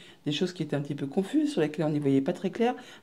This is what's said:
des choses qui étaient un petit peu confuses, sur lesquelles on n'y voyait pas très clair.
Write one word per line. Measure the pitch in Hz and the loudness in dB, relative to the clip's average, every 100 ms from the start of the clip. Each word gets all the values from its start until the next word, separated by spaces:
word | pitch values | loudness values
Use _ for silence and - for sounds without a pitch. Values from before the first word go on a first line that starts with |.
| - - 147 | -16 -8 -4
des | |
choses | 147 180 | 0 -2
qui | - | -2
étaient | 147 143 | -2 -2
un | |
petit | 143 | -2
peu | 143 139 | -4 -4
confuses, | 196 190 302 294 | -2 0 2 2
sur | - | 2
lesquelles | 147 - 156 | 0 0 0
on | |
n'y | 147 | 2
voyait | 143 135 | 4 4
pas | 135 | 2
très | - 190 | -2 -2
clair. | 208 233 262 - - | 0 0 0 -8 -12